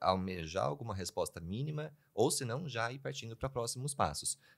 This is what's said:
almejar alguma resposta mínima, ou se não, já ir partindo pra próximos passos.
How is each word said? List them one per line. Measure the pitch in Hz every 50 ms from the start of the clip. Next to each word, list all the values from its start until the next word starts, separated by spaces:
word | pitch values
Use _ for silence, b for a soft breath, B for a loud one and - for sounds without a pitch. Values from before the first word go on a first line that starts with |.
almejar | - 92 95 95 92 95 92 85 80 78 82 95 -
alguma | - - - 117 113 98
resposta | 92 90 - - - 82 - - -
mínima, | 82 85 98 117 139 156 151 147 151 151 b b b b -
ou | 98 117 151
se | - - 135
não, | 117 113 139 -
já | 131 113 113 113 117
ir | 131 139
partindo | 135 139 135 - 117 113 117
pra | - - 127
próximos | 135 123 113 110 - 123 131 147 -
passos. | - 101 78 73 - - - - b b b b